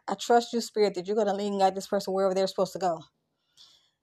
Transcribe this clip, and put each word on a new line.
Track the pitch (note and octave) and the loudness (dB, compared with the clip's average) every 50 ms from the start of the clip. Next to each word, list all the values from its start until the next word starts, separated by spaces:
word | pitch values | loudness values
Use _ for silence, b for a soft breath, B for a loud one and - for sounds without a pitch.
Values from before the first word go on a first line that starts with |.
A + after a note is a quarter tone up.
| _ | _
I | - F#3+ | -8 -8
trust | - - - A#3+ A#3+ A#3 - - | -4 2 4 4 4 4 2 -2
you, | A#3 | -6
spirit, | A3 - - A3 G#3 G3 F#3+ | -6 -4 0 2 2 2 0
that | F3+ F3 | -2 -4
you're | F#3+ G#3 | -2 0
gonna | A3+ G#3+ G3+ F#3+ | 0 0 0 0
lead | G3 G#3 G#3 | -2 -2 -2
and | G3+ G3 | 2 2
guide | F#3+ F#3+ F#3+ | 2 2 2
this | G3 F#3+ | 0 -4
person | - - G3 G3 G3+ F#3 | -4 -4 -2 -2 -2 0
wherever | F#3+ G3 G3 F#3 | 0 0 0 2
they're | F#3+ F#3+ | 0 0
supposed | F#3 - - F#3+ F3+ - | 0 0 -2 -2 -2 -2
to | F3 | -2
go." | F#3+ F3+ E3 - - - _ _ _ _ _ _ b b b b b b b b b b b b | -2 -2 -2 -4 -8 -16 _ _ _ _ _ _ b b b b b b b b b b b b